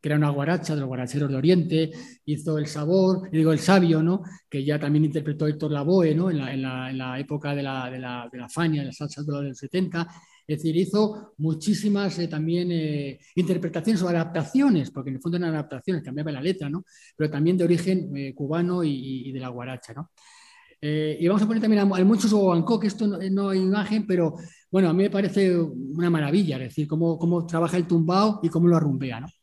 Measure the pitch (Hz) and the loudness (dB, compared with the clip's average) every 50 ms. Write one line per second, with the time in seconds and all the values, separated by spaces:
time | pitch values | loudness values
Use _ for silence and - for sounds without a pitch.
0 | - 160 147 147 151 147 143 143 139 151 175 185 170 - 156 147 139 131 127 127 | -2 0 0 2 2 2 0 0 0 0 0 -2 -2 -4 -4 -4 -4 -4 -6 -6
1 | 127 123 - 143 147 139 139 131 139 160 185 180 160 175 170 156 160 156 - - | -6 -4 -4 -2 -2 -2 -2 0 4 4 4 4 4 2 0 0 0 -2 -4 -12
2 | - - - _ _ - 151 147 - 165 156 151 147 151 - 156 147 151 180 190 | -16 -18 -20 _ _ -6 -6 -4 -4 -4 -4 -2 -4 -4 -6 -6 -2 2 2 4
3 | 190 185 185 185 185 - - 156 160 160 160 147 156 - 190 196 180 165 160 156 | 4 4 2 0 -2 -2 0 2 4 4 4 2 4 6 6 6 6 6 4 4
4 | 156 165 180 190 175 - - - _ _ - 143 135 143 147 151 147 143 151 151 | 4 2 2 0 -2 -8 -16 -20 _ _ -8 -6 -2 -2 -2 -2 0 0 2 2
5 | 156 156 143 160 139 151 147 151 156 151 151 151 156 151 151 143 143 151 185 190 | 2 2 0 -2 -4 -4 -4 -2 -2 -2 -2 -2 -4 -4 -2 -2 0 2 4 4
6 | 175 160 151 156 175 190 175 151 135 127 131 135 135 131 131 127 127 131 135 131 | 4 4 2 2 2 0 0 -2 -4 -4 -4 -4 -4 -4 -4 -6 -6 -6 -6 -6
7 | 131 127 127 131 143 - 151 147 - 143 143 143 139 135 135 131 127 123 127 127 | -6 -6 -6 -8 -8 -6 -8 -6 -4 -4 -4 -4 -4 -4 -6 -6 -8 -8 -10 -10
8 | 131 123 123 123 120 120 - 123 123 123 - 156 170 170 156 147 143 131 123 - | -10 -10 -10 -10 -12 -12 -14 -14 -16 -10 -4 -2 0 0 0 0 -4 -6 -8 -10
9 | 151 143 - - 147 151 143 143 143 139 131 - - 135 - 180 190 165 143 165 | -12 -12 -10 -10 -8 -6 -6 -6 -6 -8 -10 -10 -14 -6 -4 -2 -2 -2 -2 -6
10 | 170 170 - - _ _ _ _ _ - 151 147 151 160 156 165 196 190 - 208 | -6 -6 -8 -20 _ _ _ _ _ -8 -8 -4 -2 -2 0 0 0 0 2 0
11 | 214 208 214 - - - _ - 147 160 160 156 - 208 214 - - 214 202 196 | 0 0 -2 -6 -14 -18 _ -4 -2 -2 -2 -2 0 -2 -2 0 0 0 0 0
12 | 202 196 165 165 175 160 160 151 156 160 170 175 175 180 175 165 156 151 151 147 | 0 -2 -2 -4 -6 -4 -4 -4 -2 -2 0 0 0 0 -2 -2 -2 -2 -4 -4
13 | 143 139 131 - _ _ _ - 180 165 185 165 180 170 156 170 156 220 226 185 | -4 -6 -10 -14 _ _ _ -2 0 0 0 -2 -2 -4 -6 -4 0 0 0 0
14 | 180 175 175 170 165 165 170 170 151 - - 262 277 285 220 165 135 - - 139 | 2 0 0 0 0 -2 -2 -6 -6 0 2 4 4 6 4 4 2 -2 -6 -10
15 | 131 139 131 131 - 170 170 175 180 165 160 156 147 151 139 127 - - 185 165 | -8 -8 -8 -8 -6 -4 -4 -2 -2 -2 -2 -4 -6 -6 -10 -10 -4 -4 -4 -4
16 | 147 143 127 143 151 156 147 131 135 175 190 185 147 143 147 175 190 _ _ - | -4 -8 -8 -6 -6 -6 -6 -4 -4 -4 -4 -4 -4 -6 -6 -6 -8 _ _ -20
17 | - - _ _ 156 147 151 143 151 165 185 185 175 170 175 165 - 190 190 185 | -20 -20 _ _ -4 -2 0 0 2 2 2 2 4 2 2 2 2 0 0 0
18 | 160 139 139 139 139 135 127 - 147 135 151 170 175 175 180 180 175 156 143 131 | -2 -4 -8 -8 -8 -8 -8 -8 -6 -4 -2 0 0 0 0 0 0 -2 -2 -4
19 | 127 135 135 131 120 131 131 135 127 127 123 123 120 123 127 123 - - 117 135 | -6 -8 -8 -8 -8 -10 -10 -10 -10 -10 -10 -10 -10 -10 -12 -12 -14 -16 -14 -14
20 | 165 - _ _ _ - - - - _ _ - _ _ _ _ - 147 151 156 | -14 -14 _ _ _ -20 -20 -20 -20 _ _ -20 _ _ _ _ -6 -2 -2 0
21 | 156 151 151 147 165 170 196 208 208 214 226 226 214 220 220 208 202 202 190 180 | 0 -2 -2 0 2 2 4 4 2 2 0 0 2 4 4 4 4 4 4 4
22 | 185 196 233 208 - 220 208 208 196 190 175 170 160 - 233 220 - 208 196 - | 6 6 6 6 4 4 4 4 4 4 4 4 2 2 0 0 0 -2 -2 0
23 | 226 208 202 165 190 190 190 196 202 196 190 190 190 185 196 208 202 202 214 220 | -2 -2 -2 -2 -2 -2 0 0 0 0 0 2 2 2 2 2 0 0 0 -2
24 | 208 - 185 180 170 160 160 - - - - _ _ _ - 190 190 170 156 180 | 0 0 2 2 2 0 0 -4 -14 -16 -18 _ _ _ 2 4 4 4 4 4
25 | 196 202 - 196 196 190 - 202 196 185 180 175 170 156 127 123 135 131 143 160 | 2 2 2 0 -2 0 2 2 2 4 4 2 0 0 -4 -8 -10 -8 -4 0
26 | 175 175 170 160 151 143 147 202 202 160 139 131 131 123 - - 151 151 156 156 | 2 2 2 2 2 2 2 2 2 2 -2 -4 -6 -6 -4 -4 -4 -2 0 0
27 | 165 165 165 156 170 170 175 175 170 170 170 160 165 170 170 180 170 170 180 170 | 2 0 0 0 0 0 2 0 0 -2 0 0 0 2 2 0 0 2 2 2
28 | 165 160 175 190 208 220 208 214 - 165 - 165 170 175 170 165 151 147 135 127 | 2 4 4 4 4 4 2 0 -2 -2 2 4 4 6 6 6 4 2 0 -2
29 | 135 131 117 113 131 165 - _ | -2 -4 -6 -6 -8 -12 -16 _